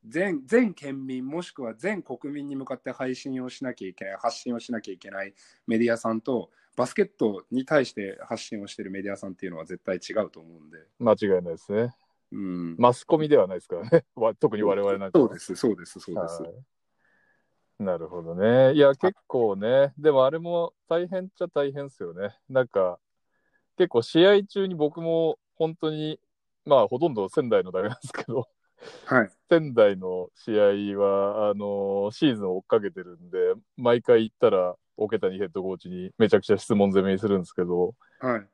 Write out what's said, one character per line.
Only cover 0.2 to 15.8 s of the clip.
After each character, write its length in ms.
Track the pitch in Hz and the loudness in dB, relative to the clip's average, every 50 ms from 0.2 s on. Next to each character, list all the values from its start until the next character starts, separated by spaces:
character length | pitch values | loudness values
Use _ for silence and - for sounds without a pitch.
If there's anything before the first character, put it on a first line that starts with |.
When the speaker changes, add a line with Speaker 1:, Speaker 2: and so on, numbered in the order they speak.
| 190 202 175 143 131 | -2 -2 -2 -4 -4
Speaker 1:
全 280 | 135 220 240 254 208 170 | 2 2 2 2 2 -2
県 320 | - 143 143 135 135 135 | -8 -12 -12 -10 -10 -10
民 180 | 131 131 127 127 | -8 -8 -8 -8
も 180 | 135 147 170 | -8 -8 -8
し 100 | 180 - | -10 -10
く 100 | _ - | _ -10
は 120 | 131 113 107 | -10 -10 -10
全 280 | 110 143 190 214 185 | _ -6 -6 -6 -6
国 300 | 143 - 127 - - 147 | -8 -12 -14 -12 -10 -12
民 160 | 143 147 143 143 | -10 -10 -10 -10
に 80 | 139 | -10
向 80 | 135 135 | -10 -8
か 100 | 123 135 | -10 -10
っ 80 | 123 | -10
て 80 | _ 127 | _ -12
配 240 | 127 - 135 127 127 | -8 -6 -6 -6 -6
信 300 | 123 - 139 131 127 127 | -8 -8 -8 -8 -8 -8
を 40 | 127 | -10
し 140 | - - | -10 -10
な 120 | 135 127 120 | -10 -10 -8
き 100 | _ 101 | _ -12
ゃ 40 | 95 | -14
い 60 | 92 | -12
け 100 | - 95 | -12 -12
な 80 | 98 98 | -12 -10
い、 20 | |
発 220 | - - 98 - - | -4 -4 -4 -4 -4
信 160 | - 127 120 | -8 -8 -8
を 60 | 113 | -8
し 120 | - - | -6 -8
な 80 | 120 110 | -8 -8
き 100 | - - | -8 -12
ゃ 40 | 95 | -16
い 40 | _ | _
け 120 | - 101 | -16 -14
な 140 | 101 98 98 | -12 -12 -12
い 100 | 98 _ _ _ _ _ _ _ | -12 _ _ _ _ _ _ _
メ 120 | - 113 110 | -2 0 2
デ 60 | 117 | 2
ィ 80 | 117 | 2
ア 40 | 117 | 0
さ 160 | 113 - 113 | -2 -2 -4
ん 80 | 110 110 | -4 -4
と、 300 | _ - 131 113 90 _ _ _ _ _ _ | _ -2 -4 -4 -4 _ _ _ _ _ _
バ 100 | - 123 | -4 -4
ス 80 | 127 - | -4 0
ケ 80 | - | -2
ッ 80 | 196 185 _ | -2 -2 _
ト 280 | _ 135 110 101 92 - _ | _ -2 -2 -2 -4 -10 _
に 140 | 120 127 131 | -6 -6 -2
対 220 | - 156 147 127 | 0 0 0 0
し 60 | - | 0
て 260 | - 107 101 95 - - | -6 -8 -8 -8 -10 -12
発 220 | - - 117 113 - | -10 -10 -10 -10 -10
信 180 | - 117 104 | -12 -12 -12
を 40 | 101 | -12
し 80 | 101 - | -12 -12
て 80 | - | -14
る 80 | 101 95 | -12 -10
メ 120 | 95 98 | -10 -8
デ 80 | 95 101 | -8 -8
ィ 20 | |
ア 40 | 98 | -8
さ 120 | 98 - 98 | -8 -10 -14
ん 40 | |
っ 40 | 90 | -12
て 100 | _ - | _ -12
い 20 | 92 | -12
う 20 | |
の 60 | 87 80 | -10 -12
は 60 | 80 | -12
絶 200 | 82 90 - _ | -12 -14 -10 _
対 120 | - 95 | -6 -6
違 160 | 87 - - 90 110 101 | -6 -6 -6 -4 -4 -4
う 60 | 85 | -4
と 100 | _ 82 | _ -20
思 180 | 80 82 85 80 | -20 -20 -20 -20
う 20 | |
ん 80 | 76 76 | -20 -20
で。 80 | 82 80 78 _ _ _ | -20 -20 _ _ _ _
Speaker 2:
間 140 | 120 113 | 4 4
違 40 | 107 - 107 | 4 4 4
い 20 | 101 | 2
な 100 | 95 90 | 2 0
い 40 | |
で 140 | 90 87 82 - | 0 -4 -10 -10
す 140 | - - | -8 -4
ね。 220 | 101 107 117 123 - _ _ _ _ _ _ _ | -2 -2 -2 -2 -6 _ _ _ _ _ _ _
Speaker 1:
う 40 | - | -12
ん。 400 | 104 98 92 90 87 87 82 82 82 | -10 -8 -8 -6 -6 -8 -8 -2 4
Speaker 2:
マ 140 | 120 123 | 4 4
ス 120 | 127 - - | 4 2 -2
コ 140 | - 170 151 | 0 0 0
ミ 100 | 156 147 | 2 4
で 80 | 147 | 4
は 100 | 127 95 | 4 4
な 80 | 92 92 | 2 -2
い 40 | 87 | -12
で 20 | |
す 80 | _ _ | _ _
か 80 | 90 | -10
ら 120 | 85 101 120 | -10 -2 2
ね。 140 | 165 165 - _ | 2 2 2 _
<laughs> 60 | _ | _
わ-、 180 | - 110 113 107 | -2 -2 -2 0
特 220 | _ - 104 110 | _ -2 -2 0
に 60 | 104 107 | 0 0
我 160 | 101 98 98 | 0 0 0
々 180 | 101 101 98 98 | 0 -2 -2 -2
な 100 | 98 95 | -4 2
ん 40 | |
か 80 | - 175 | 4 4
は。 60 | 131 110 | 4 4
Speaker 1:
そ 20 | |
う 40 | - | 0
で 40 | - | -8
す、 160 | - - 92 | -12 -12 -8
そ 180 | - - 120 | -2 -2 -2
う 40 | 101 | -2
で 100 | 87 | -2